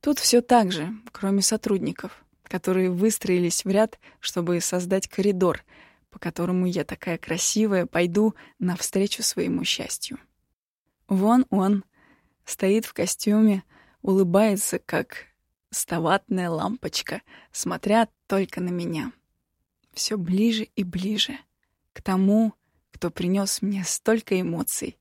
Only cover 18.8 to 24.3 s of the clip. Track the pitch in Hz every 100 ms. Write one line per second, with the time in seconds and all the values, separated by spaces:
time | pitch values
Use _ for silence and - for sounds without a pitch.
18.8 | 170 160 254 - _ _ _ _ _ _
19.8 | _ - - 214 175 185 226 220 220 -
20.8 | 185 175 190 208 - 277 _ _ _ _
21.8 | _ - - 185 190 208 226 - _ _
22.8 | _ - 175 - 180 190 196 - 196 196
23.8 | 175 - - 226 -